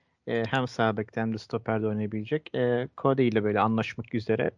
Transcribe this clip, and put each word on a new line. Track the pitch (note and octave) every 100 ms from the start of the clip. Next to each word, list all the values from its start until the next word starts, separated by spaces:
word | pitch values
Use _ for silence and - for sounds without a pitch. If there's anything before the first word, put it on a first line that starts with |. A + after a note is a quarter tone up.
| _ _ -
e, | A#2
hem | A2+ C3 B2
sağ | - A2 G#2
bekte | G#2+ -
hem | A2+
de | A2
stoperde | - A2+ A2+ A2 G#2+
oynayabilecek, | G#2+ G#2 G#2+ G#2+ D3+ -
e, | C3 B2 A#2+ C3 -
Cody | C#3 C3+ B2
ile | A2
böyle | G#2 G#2
anlaşmak | A2 A2 G#2 - -
üzere | A#2 A2 A2 C#3